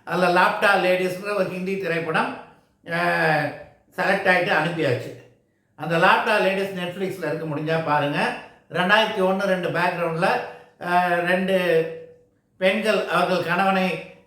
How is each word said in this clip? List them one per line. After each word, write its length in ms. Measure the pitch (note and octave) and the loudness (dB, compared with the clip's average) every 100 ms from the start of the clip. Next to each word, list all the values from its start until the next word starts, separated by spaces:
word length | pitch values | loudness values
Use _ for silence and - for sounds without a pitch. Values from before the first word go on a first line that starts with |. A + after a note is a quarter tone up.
| - | -6
அதுல 360 | F3 F3+ F3+ | 0 2 4
லாப்டா 240 | D#4 - G#3 F#3+ | 2 4 2 4
லேடிஸ்ன்ற 520 | F#3 F#3 F#3 F3 G3+ G3+ | 2 2 0 -4 -4 -2
ஒரு 140 | F3+ | -2
ஹிந்தி 280 | F#3 F#3 F#3+ | -4 -4 -4
திரைப்படம், 600 | F3 E3 D#3+ F#3 B3+ B3+ - - _ _ E3+ | -2 -4 -2 -2 -2 -6 -16 -20 _ _ -6
அஹ், 680 | E3+ F3 E3+ D#3+ D3+ C#3+ - - _ _ - | -2 0 2 2 2 0 -6 -18 _ _ -4
செலக்ட் 300 | F3 G3 F#3+ | 0 2 2
ஆயிட்டு 260 | F3+ F3+ | 2 2
அனுப்பியாச்சு. 640 | E3+ D#3 E3 C#3+ A#2+ - - - _ _ _ _ - | 0 0 -2 -2 -2 -4 -14 -20 _ _ _ _ -12
அந்த 220 | D#3+ E3 | -4 2
லாப்டா 440 | F#3+ A#3+ A#3 G#3 | 4 4 2 2
லேடிஸ் 380 | F#3 G3 F#3+ F#3+ | 2 0 -4 -6
Netflix-ல 460 | F3 F3+ F#3 - D3+ | -8 -6 -6 -4 -6
இருக்கு, 200 | D#3+ D#3+ | -6 -6
முடிஞ்சா 400 | D3 D#3 D#3+ D#3 | -4 -2 -2 0
பாருங்க. 480 | D3 C#3+ D#3+ A3+ - - - - | 0 0 0 -2 -4 -12 -20 -8
ரெண்டாயிரத்தி 500 | D#3 F3+ G#3+ G#3+ G3 | -2 2 2 2 0
ஒண்ணு 240 | F#3 F#3+ | 0 2
ரெண்டு 260 | G3 F3+ E3 | 0 0 -2
பேக்ரவுண்ட்ல, 580 | E3 F3+ E3+ E3+ D#3+ G3 B3 - - - - | 0 0 0 -2 0 0 0 -4 -14 -20 -12
அஹ், 400 | F3 F3+ F3+ F3 | 0 2 2 0
ரெண்டு 380 | F3 F#3 F#3 F#3+ F3 D#3+ E3 - - - _ _ _ - | 2 0 2 2 2 2 0 -6 -16 -20 _ _ _ -2
பெண்கள் 500 | F#3 G#3+ A3 G3 - | 0 2 0 0 0
அவர்கள் 380 | E3+ F3 F3+ E3 | 0 2 0 0
கணவனை 720 | F3+ F#3+ F#3+ F#3 D#3+ - - | 0 2 2 0 -4 -10 -20